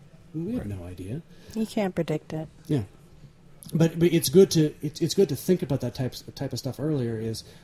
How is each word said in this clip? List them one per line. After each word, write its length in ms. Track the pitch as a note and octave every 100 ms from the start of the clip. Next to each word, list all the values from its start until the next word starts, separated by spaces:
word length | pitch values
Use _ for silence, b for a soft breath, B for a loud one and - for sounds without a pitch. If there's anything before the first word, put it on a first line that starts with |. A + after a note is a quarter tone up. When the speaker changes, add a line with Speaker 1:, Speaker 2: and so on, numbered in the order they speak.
| - - -
Speaker 1:
We 200 | D#3 F3
have 120 | B3 G#2
Speaker 2:
Right. 120 | F#2+
Speaker 1:
no 60 | F2
idea. 360 | F2+ F#2 C#3+ - B B
Speaker 3:
You 120 | A3 A3
can't 280 | - G3
predict 380 | F3+ D#3+ D#3 -
it. 160 | D#3 D#3+ - -
Speaker 1:
Yeah. 160 | D3 F#2+ - - - - - - - -
But, 260 | D3+ E3 E3+
but 140 | E3+
it's 160 | E3 -
good 220 | E3 F#3+
to, 220 | D#3+ D3+ -
it's, 180 | D3 -
it's 140 | D#3+
good 140 | - C#3+
to 80 | C#3
think 260 | - C#3
about 180 | B2+ C3+
that 120 | A#2+
type, 200 | - B2+ - -
type 180 | - C3+
of 60 | A#2+
stuff 220 | C3 A#2
earlier, 360 | D3 D3 A#2 A2
is 260 | A2+ A2 B B